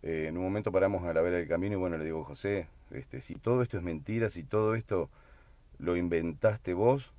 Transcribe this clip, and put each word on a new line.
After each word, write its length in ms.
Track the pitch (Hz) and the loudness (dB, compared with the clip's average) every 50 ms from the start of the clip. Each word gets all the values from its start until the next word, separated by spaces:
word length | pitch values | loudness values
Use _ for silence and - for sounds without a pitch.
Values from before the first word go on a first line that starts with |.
| - | -4
Eh, 240 | 80 82 80 78 78 | -2 -2 -2 -2 -2
en 80 | 80 87 | -2 -2
un 60 | 90 | -2
momento 280 | 92 98 104 104 107 | -2 -2 0 -2 2
paramos 320 | 92 95 95 98 101 90 87 | 4 4 4 4 2 0 -2
a 100 | 85 82 | 0 2
la 80 | 80 | 4
vera 160 | 82 90 87 87 | 4 4 2 0
del 100 | 85 73 | 0 0
camino 260 | 82 85 92 101 104 | 0 0 2 0 0
y 40 | 95 | 0
bueno, 200 | 92 90 85 80 | 0 -2 -2 -2
le 80 | 78 | -2
digo, 180 | 80 80 80 76 | -4 -4 -4 -6
"José, 440 | 71 71 - - 98 101 98 85 - - - - - | -8 -10 -6 -2 -2 -2 -2 -2 -6 -12 -20 -20 -12
este, 300 | - - 135 - - 135 | -12 -12 -12 -10 -12 -14
si 140 | - - - | -12 -12 -14
todo 280 | - - 113 123 123 123 | -6 0 0 2 2 2
esto 140 | 117 - 98 | 0 -2 -4
es 60 | 87 | -4
mentira, 460 | 87 82 78 69 - 107 117 117 107 | -4 -4 -4 -4 -4 0 0 0 0
si 140 | - 87 78 | -2 -6 -10
todo 320 | 69 - 107 110 107 110 | -2 0 2 2 2 2
esto 340 | 113 110 - 104 92 80 - - - - - - - - - - - - - - - | 0 -2 -2 0 0 0 -2 -6 -20 -20 -20 -20 -20 -20 -20 -20 -20 -20 -20 -16 -8
lo 180 | - 85 87 87 | -2 0 0 0
inventaste 760 | 90 87 85 82 82 85 78 71 - 110 107 110 - - 87 | 2 2 2 0 0 0 -4 2 2 2 2 2 -4 -4 0
vos 380 | 90 104 117 131 139 123 - - | 4 4 4 4 4 0 -8 -18